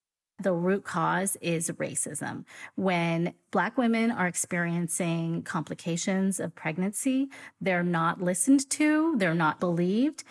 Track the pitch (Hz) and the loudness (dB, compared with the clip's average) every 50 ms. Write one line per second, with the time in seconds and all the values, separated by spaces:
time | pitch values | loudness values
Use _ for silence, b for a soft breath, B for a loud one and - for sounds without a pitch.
0 | _ _ _ _ _ _ _ - 190 196 180 170 175 185 196 196 - - - 175 | _ _ _ _ _ _ _ -4 0 0 0 2 2 2 0 0 -2 -4 -4 -2
1 | 160 160 170 175 190 190 - - - 170 170 160 165 - 170 - - - 165 - | 0 0 0 0 0 -2 -4 -4 -2 -2 -2 -2 -2 -4 -4 -6 -6 -6 -4 -6
2 | - 117 147 - 139 120 135 143 B B B B B B - - 190 190 180 170 | -6 -6 -6 -8 -8 -8 -8 -10 B B B B B B -6 -2 0 2 2 2
3 | 170 170 165 165 170 175 - _ _ _ - 190 175 214 - - 240 226 226 226 | 2 0 0 0 0 -2 -4 _ _ _ -2 0 0 0 0 0 2 2 2 2
4 | 226 233 233 - 185 175 175 - - - 185 175 175 170 170 175 175 165 - - | 2 0 0 0 -2 -2 -2 -4 -4 -2 -2 -2 0 0 0 -2 -2 -2 -2 -2
5 | 180 170 165 165 165 165 165 165 - - - 170 151 - - - - 170 165 170 | -2 -2 -2 -2 -2 -2 -2 -4 -4 -4 -4 -6 -4 -6 -8 -8 -6 -4 -4 -2
6 | - 208 190 190 190 196 190 - 160 170 - - - 160 160 180 185 202 214 - | -2 -2 0 0 0 0 0 -2 -4 -8 -8 -8 -6 -6 -2 -2 -2 -2 -2 -2
7 | - 269 262 262 277 269 B B B B B - 170 190 180 175 175 175 170 165 | 0 0 2 0 0 -2 B B B B B -4 -2 0 0 2 2 2 2 2
8 | 165 170 - - 180 180 185 - - 262 277 285 269 - - - 302 302 302 311 | 2 0 0 0 0 0 0 2 4 6 6 4 4 2 0 2 4 4 4 4
9 | 311 330 320 226 190 165 160 170 160 151 - - 185 180 170 170 175 180 202 226 | 4 2 2 2 2 2 4 4 2 2 2 2 0 0 2 2 2 2 4 2
10 | 262 311 294 - B B | 2 2 0 -4 B B